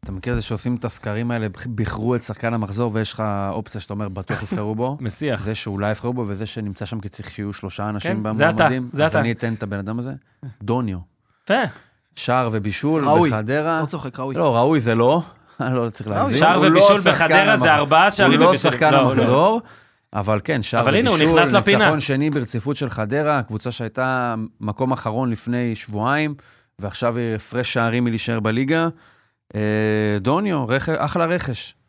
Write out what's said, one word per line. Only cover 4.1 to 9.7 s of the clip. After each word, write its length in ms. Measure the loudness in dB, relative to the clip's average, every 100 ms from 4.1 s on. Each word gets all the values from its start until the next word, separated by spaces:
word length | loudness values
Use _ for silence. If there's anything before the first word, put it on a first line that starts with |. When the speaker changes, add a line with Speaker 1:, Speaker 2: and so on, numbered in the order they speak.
| -8 -8 -8
Speaker 1:
יבחרו 320 | -6 -4 -4
בו"? 220 | -4 -4 -4
Speaker 2:
<laughs> 40 |
מסיח. 420 | -8 -6 -4 -4
Speaker 1:
זה 120 | -4
שאולי 360 | -6 -6 -2 -2
יבחרו 220 | -2 -4
בו, 120 | -4 -6
וזה 200 | -6 -8
שנמצא 380 | -8 -8 -8
שם 160 | -8 -8
כי 80 | -10
צריך 220 | -12 -16
שיהיו 220 | -8 -8
שלושה 360 | -8 -10 -6 -6
אנשים 340 | -4 -4 -4
Speaker 2:
כן, 100 | -2 2
זה 120 | 2
אתה, 40 | 4
Speaker 1:
במועמדים, 320 | 2 2 -4
Speaker 2:
זה 120 | 0
Speaker 1:
אז 60 | 0
Speaker 2:
אתה. 100 | 2
Speaker 1:
אני 120 | 0
אתן 220 | -2 -4
את 80 | -4
הבן 160 | -6